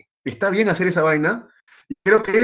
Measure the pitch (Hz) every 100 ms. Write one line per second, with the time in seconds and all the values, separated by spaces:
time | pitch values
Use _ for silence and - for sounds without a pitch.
0 | _ _ 131 - 196 190 214 165 180 170
1 | 156 151 160 233 - _ _ _ - -
2 | 196 214 208 214